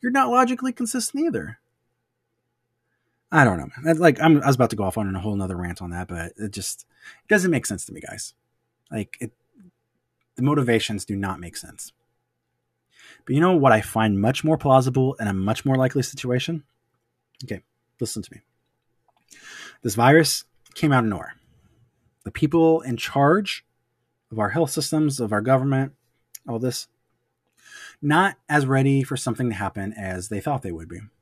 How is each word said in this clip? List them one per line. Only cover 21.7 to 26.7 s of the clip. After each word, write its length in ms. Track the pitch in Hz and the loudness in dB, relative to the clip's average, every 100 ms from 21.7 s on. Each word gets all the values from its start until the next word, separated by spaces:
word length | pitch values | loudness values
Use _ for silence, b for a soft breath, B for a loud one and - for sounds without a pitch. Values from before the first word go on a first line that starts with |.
| _ _ _ _ _ | _ _ _ _ _
The 80 | - | -14
people 480 | - 156 165 160 160 | -2 0 4 4 4
in 160 | 135 117 | 0 -6
charge 680 | - - 139 180 196 - _ _ _ _ _ _ _ | -4 2 4 4 0 -8 _ _ _ _ _ _ _
of 80 | 110 | -4
our 80 | 104 | -2
health 220 | 156 156 | 0 -2
systems, 500 | - 151 156 151 139 | -2 -2 0 0 -2
of 120 | 113 | -2
our 80 | 104 | -2
government, 520 | 107 131 135 135 135 _ _ _ _ - - | 2 0 2 -2 -2 _ _ _ _ -20 -10
all 100 | 117 | -6
this, 300 | 127 | -4